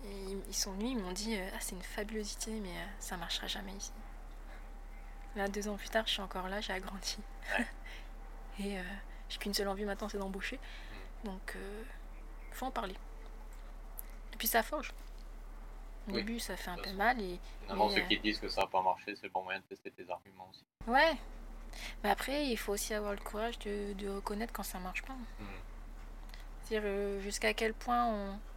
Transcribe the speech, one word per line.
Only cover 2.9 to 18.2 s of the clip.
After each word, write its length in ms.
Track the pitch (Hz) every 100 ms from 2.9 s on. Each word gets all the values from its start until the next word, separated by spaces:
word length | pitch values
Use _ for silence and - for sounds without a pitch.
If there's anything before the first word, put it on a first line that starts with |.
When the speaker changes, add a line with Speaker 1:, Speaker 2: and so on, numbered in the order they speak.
| -
Speaker 1:
ça 160 | -
marchera 320 | 175 170 - -
jamais 240 | - -
ici. » 220 | - - - - - - - - - - - - - - - - 208
Là, 100 | 202
deux 220 | 202 208
ans 80 | 202
plus 100 | -
tard, 160 | 226 220
je 40 |
suis 100 | -
encore 280 | 185 185 185
là, 100 | 202
j'ai 140 | 214
agrandi. 420 | 185 196 196 - 208 - - - -
Speaker 2:
Ouais. 80 | - - - - - - - - - -
Speaker 1:
<laughs> 0 |
Et, 200 | 202 196
euh, 40 | 180 202 - - -
j'ai 80 | -
qu'une 160 | 208
seule 140 | 196 196
envie 140 | 190
maintenant, 220 | 208 196 208
c'est 80 | 202
d'embaucher. 400 | 196 190 - 269 - - - - - -
Speaker 2:
Mm. 40 | 208
Speaker 1:
Donc, 260 | 190 - 185
euh, 260 | 196 208 226 - - - - - -
faut 140 | -
en 60 | 254
parler. 240 | 240 196 - - - - - - - - - - - - - -
Et 40 | -
puis 100 | 220
ça 160 | 233
forge. 300 | - 302 - - - - - - - - - - - - 208
Au 40 |
Speaker 2:
Oui, 60 | 226
Speaker 1:
début, 220 | 214 233
ça 160 | -
fait 140 | 180 190
un 60 |
Speaker 2:
de 60 | 175
toute 80 | 185
Speaker 1:
peu 60 | 190
Speaker 2:
façon. 60 | 220 254
Speaker 1:
mal 40 |
et, 160 | 185 175 - -
Speaker 2:
Finalement, 260 | - 95 104
Speaker 1:
mais, 60 |
Speaker 2:
ceux 60 | 101
Speaker 1:
euh, 40 |
Speaker 2:
qui 120 | -
te 60 | 104